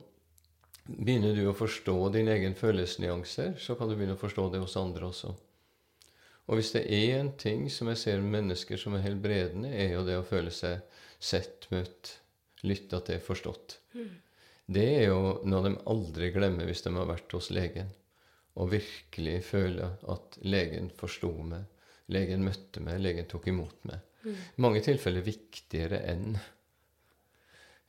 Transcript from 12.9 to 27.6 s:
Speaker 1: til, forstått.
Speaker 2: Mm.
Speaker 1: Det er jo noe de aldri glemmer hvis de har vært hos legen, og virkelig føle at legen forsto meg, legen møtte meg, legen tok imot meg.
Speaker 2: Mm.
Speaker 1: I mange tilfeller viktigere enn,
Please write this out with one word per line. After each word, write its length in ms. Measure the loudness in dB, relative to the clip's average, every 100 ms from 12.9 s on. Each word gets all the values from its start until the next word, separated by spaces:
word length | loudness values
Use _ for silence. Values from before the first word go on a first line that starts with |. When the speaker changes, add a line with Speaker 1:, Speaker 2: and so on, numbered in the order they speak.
| -4 -2
Speaker 1:
til, 140 | -4
forstått. 560 | -4 -6 -6 -10 -14 -20 _
Speaker 2:
Mm. 160 | -12 -12 -14 -20 _ -20 _ -2
Speaker 1:
Det 180 | 2 4 6
er 100 | 6
jo 120 | 6 4 2
noe 240 | 2 4 4
de 80 | 0 0
aldri 460 | 0 -2 -2 0
glemmer 340 | 2 2 2 0
hvis 160 | -2
de 120 | -2 -2
har 120 | -2
vært 280 | -4 -6 -6
hos 140 | -2
legen, 400 | -2 -2 -4 -8 -10 _ _ _ _ _ -4
og 180 | 2
virkelig 640 | 2 0 -8 -12 -6 -2 -2
føle 420 | 0 2 2 0 -4 -6 -6
at 260 | -6 -8 -6
legen 500 | 0 2 2 -2 -6
forsto 380 | -6 -8 -4 -4 -4 -6
meg, 240 | -8 -10 -16 -20 -20 -4
legen 340 | -2 0 2
møtte 380 | 0 -2 -8 -10
meg, 140 | -6 -2
legen 300 | 0 -2 -4
tok 180 | -4 0
imot 380 | 0 -2 -8 -10
meg. 140 | -10 -12 _ -10
Speaker 2:
Mm. 80 |
Speaker 1:
I 320 | -8 -8 2 4
mange 160 | 4
tilfeller 400 | 4 2 2 0
viktigere 800 | -2 -6 -10 -18 -6 -4 -2 -2
enn, 300 | -2 -2 -2 -4 -6 -14 _ _ _ _ _ _ _ _ _ -20